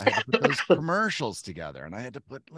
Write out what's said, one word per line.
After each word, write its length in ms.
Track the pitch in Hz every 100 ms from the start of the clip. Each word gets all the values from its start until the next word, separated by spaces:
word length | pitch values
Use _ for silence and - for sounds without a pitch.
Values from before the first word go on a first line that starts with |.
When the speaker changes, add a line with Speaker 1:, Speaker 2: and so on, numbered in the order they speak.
Speaker 1:
I 100 | 101
had 140 | -
to 80 | -
put 100 | 226
those 180 | 156 135
Speaker 2:
<laughs> 80 | - 147
Speaker 1:
commercials 680 | 160 190 214 - 123 92
together, 420 | - 82 78 65
and 100 | 73
I 60 | 98
had 140 | 123
to 60 | 127
put, 220 | - 135 -